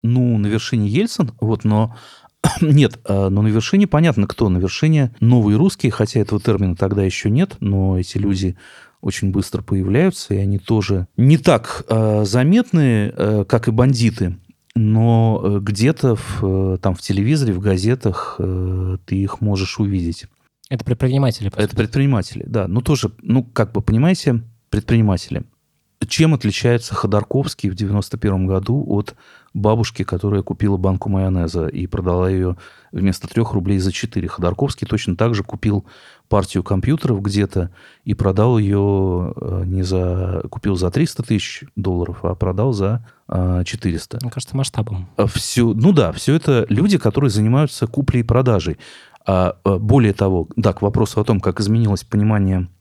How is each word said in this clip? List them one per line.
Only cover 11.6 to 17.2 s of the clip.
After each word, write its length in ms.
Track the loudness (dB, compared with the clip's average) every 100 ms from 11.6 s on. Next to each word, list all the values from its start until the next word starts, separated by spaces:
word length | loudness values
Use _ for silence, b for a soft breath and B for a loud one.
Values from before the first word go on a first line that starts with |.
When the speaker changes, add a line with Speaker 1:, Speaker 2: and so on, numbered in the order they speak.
| -2 -12 -2
Speaker 1:
э, 340 | 0 2 2 2
заметны, 840 | 2 2 2 2 2 2 2 0 -2
э, 300 | 0 0 2
как 180 | 0 2
и 40 |
бандиты, 680 | 2 2 4 0 0 -4 -4 _ _ _ 0
но, 680 | 2 4 4 4 4 2
э, 160 | 0 -2
где-то 540 | -2 0 0 2 0 0
в, 280 | -4 -4
э, 340 | -2 0 0 0
там 120 | -2 -4
в 60 |
телевизоре, 520 | -2 -2